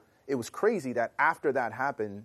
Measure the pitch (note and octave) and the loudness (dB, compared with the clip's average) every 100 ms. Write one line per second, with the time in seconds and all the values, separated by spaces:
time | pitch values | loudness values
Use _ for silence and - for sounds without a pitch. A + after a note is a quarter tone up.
0 | _ _ - C#3 A2+ - A3 A3 C3 A#2 | _ _ -4 -4 -4 0 2 2 0 -2
1 | A2+ - D3 D#3+ D3+ C3+ A#2+ A2 C3+ C3+ | -2 2 2 2 0 0 0 0 -2 -2
2 | G#2+ G2+ | -6 -6